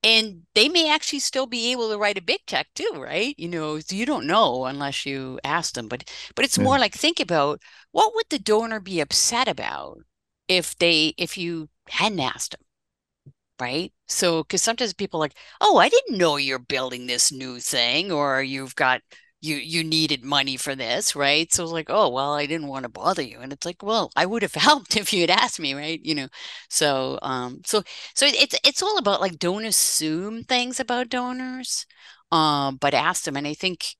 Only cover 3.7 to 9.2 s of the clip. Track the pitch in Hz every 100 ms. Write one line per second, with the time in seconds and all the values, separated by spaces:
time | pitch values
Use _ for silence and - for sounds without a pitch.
3.7 | 151 156 190 254 285 139 160 190 127 127
4.7 | 139 143 135 139 135 131 131 139 160 135
5.7 | - 113 123 - - - - 269 - 254
6.7 | 269 214 - 302 339 170 165 143 147 -
7.7 | - _ 330 427 453 440 285 202 214 226
8.7 | 220 190 180 143 -